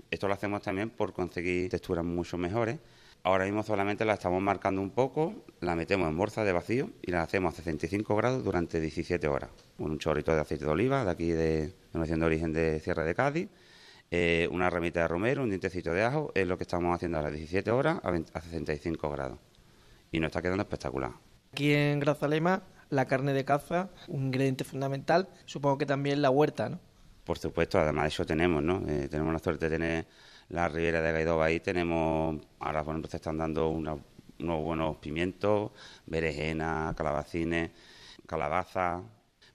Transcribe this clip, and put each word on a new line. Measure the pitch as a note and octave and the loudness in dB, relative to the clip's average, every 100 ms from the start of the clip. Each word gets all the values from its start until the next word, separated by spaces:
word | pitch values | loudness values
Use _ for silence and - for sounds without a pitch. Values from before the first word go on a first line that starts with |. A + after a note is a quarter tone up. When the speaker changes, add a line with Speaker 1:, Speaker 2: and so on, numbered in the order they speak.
| - | -10
Speaker 1:
Esto | - G2 | -4 -2
lo | |
hacemos | G2 G#2 G2+ | -2 -2 -4
también | - F#2+ A2 | -4 -4 -4
por | - F#2+ | -4 -4
conseguir | - F2 F2+ F2 F2+ F2+ | -2 -4 -2 -2 0 0
texturas | F2 - E2+ | -2 -2 -2
mucho | E2+ F2 E2+ E2+ | 0 -2 -2 -2
mejores, | F2 A2 A2+ D#3 - - - - | -2 0 -2 -4 -10 -20 -20 -4
ahora | F#2 F#2+ | 2 2
mismo | F#2+ G#2 | 2 0
solamente | G#2+ G2+ G2+ G#2 A2 | 0 0 0 0 0
la | |
estamos | G2+ F#2 F#2 | 2 2 2
marcando | G2 F#2 G2 F#2+ | 2 0 0 0
un | G2 | 0
poco, | - C3+ D3+ E3 A3+ - - | 0 0 0 -2 -4 -16 -6
la | F3 | -2
metemos | E2+ E2 G2 E2 | 0 2 2 2
en | D#2 | 2
bolsa | G#2+ A2+ | 0 0
de | G#2 | 0
vacío | F2 F#2 A#2+ - - | 0 0 -2 -2 -8
y | - | -2
la | F2 | 0
hacemos | E2 G2 F2 | 2 2 0
a | D#2+ | -2
sesenta | E2 D2+ | -4 -4
y | E2 | -2
cinco | G2+ G#2+ G#2 | -2 0 2
grados | A#2+ B2+ | 2 0
durante | G2+ F2 E2 E2+ | 0 0 0 -2
diecisiete | D#2+ F2 - F2 D#2 | -2 -2 -2 0 0
horas. | C2+ C2 - - - | 0 -4 -12 -18 -8
Con | D2+ | -4
un | D2+ | -2
chorrito | D#2+ D2+ D2+ | 0 0 2
de | D#2+ | 2
aceite | D2+ D2+ | 2 -2
de | D2 | 0
oliva, | D#2+ B2+ C3+ | 2 2 2
de | G2+ | 0
aquí | E2 E2+ | 0 0
de | E2 D#2+ D#2+ D2+ - - | 2 2 2 -2 -6 -8
Denominación | D#2+ D#2+ D#2+ | -4 0 2
de | D#2+ | 2
Origen | D#2+ E2 | 2 2
de | D#2+ D#2+ D#2 | 2 2 0
Sierra | F#2 E2 | -2 -2
de | D#2+ | 0
Cádiz, | F2 C#3 D#3 - - - - - - - | 0 0 -2 -6 -10 -20 -20 -20 -20 -4
eh, | E2+ E2+ E2+ E2+ | 0 4 4 2
una | F2 F2+ | 0 0
ramita | E2+ E2+ E2+ | 0 0 0
de | E2 | 0
romero, | F2 A#2 C#3+ | 2 0 0
un | B2 | 0
dientecito | F#2 F#2 F2 D#2+ | -2 -2 -4 -2
de | F2 | 0
ajo, | A2+ D3+ D3 | 2 0 -2
es | F#2+ F#2 | 0 0
lo | F2+ | -2
que | |
estamos | - F2 F2 | -2 0 0
haciendo | F2 F2 D#2+ | 0 0 -2
ahora, | D2+ | -2
diecisiete | D2 D#2 F#2 G#2 | -4 -4 -2 2
horas | A#2+ D#3 - | 2 2 0
a | - | 0
vein-, | F2 - | -2 -2
a | F2+ | -8
sesenta | E2+ E2 D#2 | -8 -6 -4
y | D2+ | -4
cinco | E2+ D#2 D2+ | -4 -2 -4
grados. | C#2+ C2 A1+ - - - - - - _ | -4 -6 -8 -18 -20 -20 -20 -20 -20 _
Y | E2 | -2
nos | D#2 | -2
está | E2+ | -2
quedando | F2 F#2+ | -2 -2
espectacular. | G2+ - C#2 C2 C2 - - - _ | -2 -4 -4 -4 -4 -8 -18 -20 _
Speaker 2:
Aquí | - D3 | -2 2
en | D3 D3 D3 | 4 4 2
Grazalema, | C#3+ C#3 D3 D#3 E3+ F#3+ - - - | 0 0 0 2 2 0 -4 -18 -2
la | C#3 B2+ | 0 2
carne | C3 C#3+ | 0 2
de | C3+ | 0
caza, | C3+ C#3+ - F3 F#3+ - - | 2 0 0 -2 -2 -8 -8
un | B2+ C3 | -4 0
ingrediente | C3 C3+ C3 | 2 2 0
fundamental, | C#3 C3+ C3+ C3+ C3+ E3+ F#3+ - | -4 -4 -4 -2 2 2 2 -8
supongo | - D3+ C#3+ C#3 | -12 -2 2 2
que | |
también | C#3 C#3 C#3+ C#3 | 0 0 0 4
la | C#3+ | 4
huerta, | C3+ D3+ - A2 | 6 4 2 -4
¿no? | E3+ - - - - | -6 -14 -20 -20 -10
Speaker 1:
Por | - E2 | -6 -4
supuesto, | F2 - E2 G2 | -2 0 2 4
además | D#2 D#2 | 4 2
de | D#2+ | 0
eso | - | 0
tenemos, | E2+ D#2+ F2 D2+ | 0 2 4 4
¿no? | D#2 F#2+ D#2 | 2 0 0
Eh, | D2 C#2 | -2 -2
tenemos | D2+ D#2+ | -2 0
la | D#2+ | 0
suerte | F#2 D#2 D#2+ | -2 -2 0
de | D#2+ | 0
tener | E2 E2 - - - - - | 0 -2 -6 -14 -20 -20 -8
la | E2 E2+ | -2 -2
Ribera | D#2+ E2 E2 | 0 0 2
de | D#2+ | 2
Gaidova | D#2+ D#2+ E2 | 2 2 4
ahí, | D#2+ E2 | 4 2
tenemos, | - F2+ E2+ E2 D#2+ D#2 D#2+ D2+ - - | 0 0 2 2 2 2 0 -2 -8 -8
ahora | - D2+ | -4 -2
por | D2 | -2
ejemplo | D#2+ D#2 | -4 -6
se | E2 | -6
están | E2 D#2+ | -4 -2
dando | D#2+ D2+ D#2+ | -2 0 0
una, | D#2+ D#2 D2 - - - - | 0 -4 -6 -10 -20 -20 -8
unos | E2 D#2+ | -4 -2
buenos | D#2+ D#2 D#2+ D2+ | -2 -2 -2 -4
pimientos, | D2+ D2+ F#2 - G2+ G#2 G#2+ - - - - | -6 -2 -2 0 0 0 -2 -8 -20 -20 -6
berenjena, | D#2+ D#2+ C#2+ D#2 D#2+ D#2+ D#2 D#2+ D#2+ | -2 0 0 -2 -2 -2 -2 -2 -2
calabacines, | D#2 D2 D2 E2+ E2 E2+ E2 - - - - - - | -2 -2 -2 -2 0 0 -2 -6 -20 -20 -20 -20 -8
calabaza, | D#2+ D2 F2 F2+ F#2+ F2+ F2 A2 - _ _ - | -4 -2 -2 -2 -2 -2 -2 -8 -18 _ _ -20